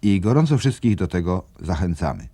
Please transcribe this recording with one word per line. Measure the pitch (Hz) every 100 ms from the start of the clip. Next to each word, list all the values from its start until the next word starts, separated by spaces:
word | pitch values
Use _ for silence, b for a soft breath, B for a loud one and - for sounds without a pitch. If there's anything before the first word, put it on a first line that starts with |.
i | 104 98
gorąco | 95 131 156 143
wszystkich | 131 123 120 101
do | 90
tego | 90 85 92 - -
zachęcamy. | 78 78 87 82 78 52 -